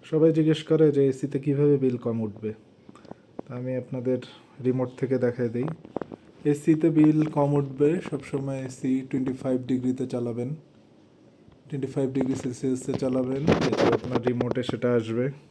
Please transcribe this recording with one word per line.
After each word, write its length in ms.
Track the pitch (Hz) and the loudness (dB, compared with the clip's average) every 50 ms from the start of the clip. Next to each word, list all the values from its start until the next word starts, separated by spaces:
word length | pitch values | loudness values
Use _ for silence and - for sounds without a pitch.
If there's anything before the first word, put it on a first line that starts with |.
| _ - | _ -2
সবাই 220 | - 156 156 165 156 | 2 4 4 4 4
জিজ্ঞেস 300 | 156 156 156 156 156 - | 4 4 2 2 0 0
করে 300 | - 160 156 160 151 139 | 0 4 4 6 6 6
যে 140 | 139 139 | 4 2
এসিতে 320 | 139 131 131 - 139 - 143 | 2 2 -2 -6 -4 -4 -4
কিভাবে 380 | 131 151 143 139 147 147 147 | -2 0 0 2 4 4 4
বিল 200 | 135 131 131 123 | 4 4 2 0
কম 240 | 120 117 120 113 113 | 0 -2 -4 -2 -2
উঠবে। 340 | 110 107 101 - 107 107 107 - - _ - _ _ _ - - - - - _ _ _ _ - - - | -4 -4 -6 -8 -8 -8 -8 -8 -16 _ -20 _ _ _ -20 -20 -20 -20 -20 _ _ _ _ -18 -14 -12
তা 60 | 123 | -10
আমি 220 | 123 127 127 127 | -8 -6 -4 -4
আপনাদের 420 | 127 123 - - 127 120 127 127 127 127 - - - - _ - - 123 | -6 -6 -6 -8 -6 -2 0 -2 -2 -2 -8 -20 -20 -20 _ -18 -4 -2
রিমোট 240 | 127 127 131 127 127 - | 0 0 0 -2 -4 -4
থেকে 220 | - - 123 131 127 | -4 -2 0 2 2
দেখাই 300 | 120 120 117 - 123 117 | 2 0 0 0 -4 -2
দিই। 160 | 110 120 127 156 160 - - - - - - - - - - - - - - | -2 -2 -4 -4 -6 -8 -12 -12 -10 -8 -8 -8 -12 -18 -18 -20 -20 -4 0
এসিতে 460 | 151 147 143 - 165 160 151 160 165 | 0 0 0 4 4 4 4 4 2
বিল 320 | 151 151 151 156 156 156 151 | 6 6 6 6 6 4 2
কম 320 | 151 - 151 143 143 143 | 0 2 0 2 2 2
উঠবে 460 | 143 143 135 135 131 147 147 160 147 - - | 2 0 -2 0 2 2 2 2 0 -4 -6
সবসময় 560 | - 135 - - - 143 135 135 135 135 131 | -8 -8 -8 -6 -6 -6 -4 -4 -6 -6 -6
এসি 400 | 127 127 - - 135 131 131 131 131 | -8 -10 -6 -2 -2 0 0 -2 -2
টোয়েন্টি 220 | - 131 131 131 127 | -4 -2 -2 -2 -4
ফাইভ 280 | 131 - 131 131 127 | -4 -2 -2 0 0
ডিগ্রিতে 460 | 123 - 131 120 120 127 123 - 131 | 0 0 -2 0 0 -2 -2 -2 -4
চালাবেন, 420 | 127 127 123 120 120 117 117 123 127 151 160 - _ _ - _ _ _ _ _ _ _ _ _ - _ _ - - - _ _ - | -4 -4 -4 -4 -4 -4 -4 -4 -6 -6 -10 -12 _ _ -20 _ _ _ _ _ _ _ _ _ -20 _ _ -20 -20 -20 _ _ -10
টোয়েন্টি 160 | - 139 131 | -8 -6 -6
ফাইভ 240 | 135 - 151 135 131 | -4 -2 -2 -2 0
ডিগ্রি 240 | 131 135 123 127 131 | 0 0 0 0 -2
সেলসিয়াসে 580 | 127 - 135 120 - - 131 131 127 - - 131 | -4 -4 -8 -8 -4 -4 -4 -4 -4 -4 -6 -4
চালাবেন, 500 | - 135 131 127 131 131 127 131 135 143 | -2 -2 -2 -2 -2 -2 -2 -4 -2 2
এতে 440 | 160 - - - - - - - | 2 2 2 2 -2 0 2 2
আপনার 360 | - - - - 123 127 123 113 | 2 2 0 -2 -2 -4 -2 0
রিমোটে 400 | 123 123 120 123 123 - 127 120 | 0 0 0 -2 -2 -2 -4 -2
সেটা 300 | - - 113 - 123 123 | -4 -4 -2 0 2 2
আসবে। 380 | 120 110 110 113 117 123 131 139 - - - | 2 0 0 -2 -2 -2 -2 -4 -8 -16 -20